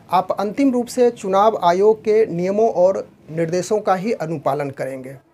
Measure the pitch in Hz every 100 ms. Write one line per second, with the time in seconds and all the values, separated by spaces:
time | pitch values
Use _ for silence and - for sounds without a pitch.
0 | - 180 185 - 208 220 277 247 240 -
1 | 240 240 196 190 208 208 175 180 208 220
2 | 220 214 214 170 180 202 226 175 180 143
3 | - _ - 160 165 180 175 214 214 185
4 | 208 - 160 160 139 147 139 131 131 135
5 | 127 139 _